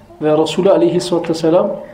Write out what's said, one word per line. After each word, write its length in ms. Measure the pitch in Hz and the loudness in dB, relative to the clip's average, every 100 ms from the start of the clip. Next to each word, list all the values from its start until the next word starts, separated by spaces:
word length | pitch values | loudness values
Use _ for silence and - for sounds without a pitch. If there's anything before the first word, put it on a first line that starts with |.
| - - | -20 -6
ve 160 | 151 151 | 0 0
Resulü 340 | 160 - 190 | 0 0 2
Aleyhisselatü 580 | 165 170 175 - 165 - | 4 2 0 -2 -4 -2
Vesselam 420 | 160 160 180 208 - - | -2 0 2 0 -6 -14